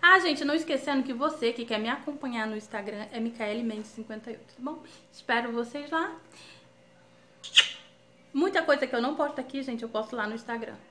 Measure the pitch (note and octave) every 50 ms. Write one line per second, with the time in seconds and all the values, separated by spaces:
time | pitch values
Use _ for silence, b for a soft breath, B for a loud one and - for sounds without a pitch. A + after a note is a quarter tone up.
0 | - F4 F#4 F#4+ F4 E4+ D4+ - D#4 C#4+ D4 E4 D#4+ D#4+ D4+ C4+ C4+ D4+ C#4+ C4+
1 | C4 C4 B3+ A#3 C#4 D#4 D4 - A#3+ A#3 A#3 A#3 A#3 A#3 A3+ G#3 G#3+ A3+ B3+ C#4+
2 | - - C#4+ C#4+ - C4 A#3+ A3+ A3 A3 G#3+ G#3+ G#3+ - - G#3+ G3 G3+ G#3 G#3
3 | G#3+ - - A#3+ A3+ A#3 A#3 - A3+ G#3 G#3 A#3 A#3 A3+ G#3+ G#3+ G#3+ - - -
4 | A3 - A3+ G#3+ A3 A#3+ A3 - - - - - B3 C#4+ D#4 E4 B B B B
5 | B B - - - - A#3+ A#3 A#3+ A#3+ A#3 A#3 A#3+ A#3 - D4 C#4+ D4 D#4+ D#4+
6 | E4+ F#4 E4 - - - B B B B B B B B - - - - - -
7 | - - - - - - - - - - - - - - - - - - - -
8 | - - - - - - - C#4 E4 G4 F#4+ F#4+ E4+ E4 C#4+ C#4+ C4+ - - A#3+
9 | A#3 C4 D#4+ E4+ D4+ D4 D4 - B3+ - - C#4 C4 C4 A#3+ A3+ A#3 A3+ - G#3+
10 | G#3+ - - A#3+ G#3 G#3 A3 A3+ - - - A#3 A3+ A3 A3 - - -